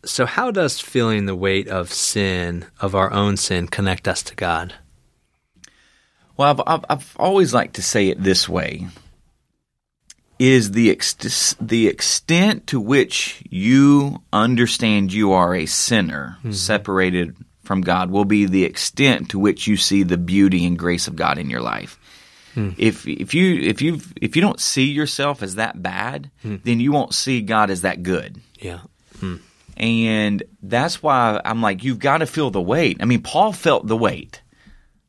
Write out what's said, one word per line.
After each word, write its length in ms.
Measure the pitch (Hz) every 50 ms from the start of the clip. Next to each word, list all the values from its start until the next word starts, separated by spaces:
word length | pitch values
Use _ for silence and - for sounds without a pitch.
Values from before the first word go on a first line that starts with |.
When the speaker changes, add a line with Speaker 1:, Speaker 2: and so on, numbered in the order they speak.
| -
Speaker 1:
so 200 | - - - 123
how 240 | 120 - - 247 254
does 300 | 208 190 165 131 - -
feeling 460 | - - - 127 117 113 110 104 101
the 100 | 98 95
weight 320 | 90 95 98 95 98 98 107
of 240 | 95 92 87 87
sin, 720 | - - - - - 107 98 95 92 90 87 87 85 87 90 - _ _
of 140 | - 98 98
our 160 | 98 92 -
own 240 | - 101 101 101 101
sin, 320 | 95 - - 95 87 87 -
connect 400 | - - 101 95 92 90 - -
us 140 | 90 - -
to 100 | - -
God? 400 | - - 87 85 82 85 90 - - _ _ _ _ _ _ _ _ _ _ _ _ _ _ _ _ - _ _ _ _ _ _ _ _ _ _ _ _ _ _ -
Speaker 2:
Well, 120 | 139 147
I've, 100 | 143 139 -
I've, 180 | - 165 - - -
I've 280 | 143 135 - - - -
always 340 | - 185 196 196 180 123 123
liked 220 | 117 - - -
to 60 | -
say 260 | 92 - - 110 98 95
it 140 | - -
this 260 | 95 95 92 - - -
way, 380 | 87 87 76 69 71 78 92 90 - - - - _ _ _ _ _ _ _ _ _ _ _ _ _ _ _ _ _ _ _ _ - _ _ _ _ -
is 340 | 127 131 131 127 107 101
the 220 | 98 117 117 104 -
ext-, 640 | - - - - - - - - - - - - -
the 260 | - 113 113 117 110 98
extent 800 | - - - - - - - - 165 175 190 214 196 - - -
to 120 | 143 123
which 600 | 101 110 139 139 - - - - - - - - - -
you 720 | - 90 98 117 131 135 139 143 143 143 139 139 - - - _
understand 800 | - 104 110 120 127 117 120 113 - - 117 110 107 101 98 92
you 200 | 95 107 107 98
are 220 | 95 92 87 87 90
a 120 | 90 78
sinner 680 | 78 - - - - 120 107 90 78 73 71 69 60 90 -
Speaker 1:
Mm-hmm. 140 | - 113
Speaker 2:
separated 840 | 104 95 90 107 107 101 101 104 95 95 92 90 90 90 87 82 - - - - _ _
from 180 | _ - 98 95
God 300 | 90 87 87 90 92 90
will 140 | 92 101 104
be 200 | 98 107 104 101
the 180 | 92 90 95 90
extent 680 | 71 - - - - - - 139 135 113 - 85 -
to 80 | - 95
which 280 | 98 101 90 - -
you 100 | 110 104
see 260 | 92 - - 98 98
the 140 | 95 87 90 85
beauty 460 | 87 85 92 101 98 95 92 90 87
and 120 | 87 87 85
grace 300 | 87 87 87 85 - -
of 80 | -
God 200 | 78 82 - 69
in 140 | 76 76 67
your 100 | 58 60
life. 360 | 60 57 52 50 50 - - _ _ - - - - - _ - _ - -
Speaker 1:
Hmm. 160 | 120 104 95 90 -
Speaker 2:
If, 280 | 107 113 92 - - -
if 260 | 76 - - - -
you, 260 | 165 185 185 175 -
if 220 | 69 90 107 -
you've, 300 | 135 165 165 - - - - -
if 140 | - 113 -
you 40 | 160
don't 180 | 190 151 - -
see 240 | - - - 135 131 147
yourself 500 | 139 147 151 143 - - 139 147 143 -
as 140 | 104 95 92
that 260 | 107 110 - - -
bad, 480 | 90 90 90 95 104 123 139 143 143 139 _ _
Speaker 1:
Hmm. 140 | - 107 104 95 -
Speaker 2:
then 160 | 123 120 117
you 120 | 123 143
won't 200 | 147 143 - -
see 280 | - - - 131 131 120
God 280 | 107 98 110 107 107 98
as 120 | 95 87
that 200 | 92 92 - -
good. 380 | 87 92 90 78 58 50 - - - _ _ _
Speaker 1:
Yeah. 200 | - 92 87 87 - - _ _ _ _ - -
Hmm. 180 | 95 92 87 82 - _ _ _ _ - - -
Speaker 2:
And 640 | 110 113 117 113 113 110 110 107 107 104 104 95 - - - _
that's 400 | - 92 113 120 143 175 175 -
why 380 | - 151 139 127 120 113 107 - -
I'm 180 | - 113 117
like, 200 | 113 104 98 92
you've 160 | 110 135 123 104
gotta 280 | - 139 143 160 160
feel 240 | - - 156 147 123
the 100 | 95 95
weight. 380 | 87 90 123 165 165 107 85 -
I 60 | -
mean, 160 | 120 123 -
Paul 300 | - - - 156 202 220
felt 340 | 175 - - 165 135 - -
the 100 | 107 110
weight. 460 | 113 113 98 95 78 - - - - _ _ _ _ _ - - - _ _ _ _ _